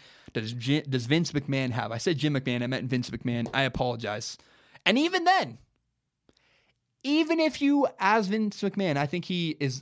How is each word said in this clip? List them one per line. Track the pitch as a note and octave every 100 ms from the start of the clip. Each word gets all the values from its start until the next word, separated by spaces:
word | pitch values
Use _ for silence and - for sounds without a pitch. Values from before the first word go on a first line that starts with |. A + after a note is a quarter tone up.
| - - -
does | A#2+ A2
Ji-, | A#2+ A#2+ D3+
does | C#3+ C3 A#2
Vince | D#3 E3+
McMahon | C#3+ C#3 C3+ C3
have? | A#2 G#2+
I | A2+
said | - D3
Jim | D3+ C#3
McMahon. | C3+ B2
I | B2
meant | C3 B2
Vince | B2 B2
McMahon. | A#2+ B2+ A#2+ A#2+
I | C3+
apologize. | C3 - B2 A#2+ A2 G#2+ - - _ _ _ - -
And | A3+
even | E4 F4+
then, | F4 F#4+ D3+ A2 _ _ _ _ _ _ _ _ _ _ _ _ _ _
even | C4+ D4+ D#4+ E4
if | D#4 -
you, | C#4 C#4+ C4 -
as | F#3+ A3+ F#3+
Vince | A3 G#3+ -
McMahon, | G3+ G3 F#3+ C#3
I | C#3+
think | F3 -
he | F3+ E3 D#3
is | C#3 B2+